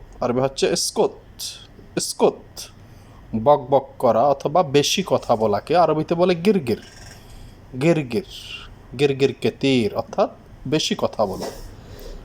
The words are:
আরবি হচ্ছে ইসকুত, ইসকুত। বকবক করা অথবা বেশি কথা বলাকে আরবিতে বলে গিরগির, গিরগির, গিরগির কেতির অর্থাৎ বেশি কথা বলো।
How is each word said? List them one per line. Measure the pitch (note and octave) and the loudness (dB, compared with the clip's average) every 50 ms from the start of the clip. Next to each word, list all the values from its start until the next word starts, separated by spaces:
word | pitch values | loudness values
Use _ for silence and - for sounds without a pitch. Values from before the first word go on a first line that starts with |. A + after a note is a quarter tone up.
| - - - - | -12 -20 -10 -6
আরবি | B2 A#2+ A#2 B2+ | -4 -2 0 0
হচ্ছে | C3 C3+ C3+ - - - - | 0 -2 -2 -2 -2 0 0
ইসকুত, | F3+ - - - A#3 G3 - - - - - - - - - - - - - - - - - - | -2 -2 -4 -2 0 0 -2 -2 -6 -16 -20 -16 -14 -12 -12 -12 -14 -18 -20 -20 -20 -20 -10 -8
ইসকুত। | - - - - - A#2+ - - - - - - - - - - - - - - - - - - - - - - | -8 -6 -6 -2 2 2 2 2 0 -8 -20 -18 -18 -18 -18 -20 -20 -20 -20 -20 -20 -20 -20 -20 -20 -14 -8 -8
বকবক | A2 A2 C#3 D3 C#3 B2+ B2+ C#3 C3 - - - - | 0 4 4 4 4 4 2 2 2 2 0 -4 0
করা | - B2 A2 A2 B2+ | 2 2 4 4 4
অথবা | D3 C#3 - - D3 D3 F3 F#3 | 2 2 0 -2 0 0 0 0
বেশি | D3 C3 - G#3+ - - G#3+ F3+ | 4 2 2 2 2 0 -2 0
কথা | - C#3 A#2 - - A#2+ | 0 0 -2 2 0 0
বলাকে | G#2+ A2 G#2+ G2+ G2+ - - D3 | 2 2 0 0 -2 -2 0 2
আরবিতে | F3 E3+ D#3 D#3 D#3 D3+ - F3 | 4 4 4 2 0 -2 -2 0
বলে | E3 F3+ F#3 F#3 | 2 2 2 2
গিরগির, | E3 E3 G#3 G#3+ G3 C#3 A2+ G#2 - - - - - - - - - - - - - - - - - - - - B2+ C#3 | 2 2 2 2 2 0 -2 -4 -6 -6 -12 -20 -20 -20 -20 -20 -20 -20 -20 -20 -20 -20 -20 -20 -20 -20 -14 -8 0 2
গিরগির, | E3 E3+ D#3 D3 A#2+ A#2 G#2 - - - - - - - - - - - - - - - B2 | 2 2 2 0 -2 -4 -4 -4 -6 -12 -18 -16 -16 -16 -16 -16 -18 -20 -20 -20 -16 -2 0
গিরগির | C#3+ C#3+ C#3 C3+ C#3 C3+ A#2+ - | 0 0 2 2 2 0 0 0
কেতির | - A#2 - - - C#3 C3+ B2 A2 G2+ - | -2 -4 -2 0 0 2 2 2 2 0 -2
অর্থাৎ | G2+ - - - - G#3 B3+ - - - - - - - | -4 -6 -6 -2 -2 -2 -2 -2 -8 -20 -20 -20 -14 -6
বেশি | C3 C#3 D#3 - - - - | -2 -2 -2 -2 -2 -2 -2
কথা | - - - - G#2+ | -4 -4 -2 -2 -2
বলো। | G2 F#2 F2+ F#2 - - - - - - - - - - - - - - - | -2 -2 -6 -10 -10 -12 -14 -16 -18 -18 -20 -20 -20 -20 -18 -16 -16 -16 -16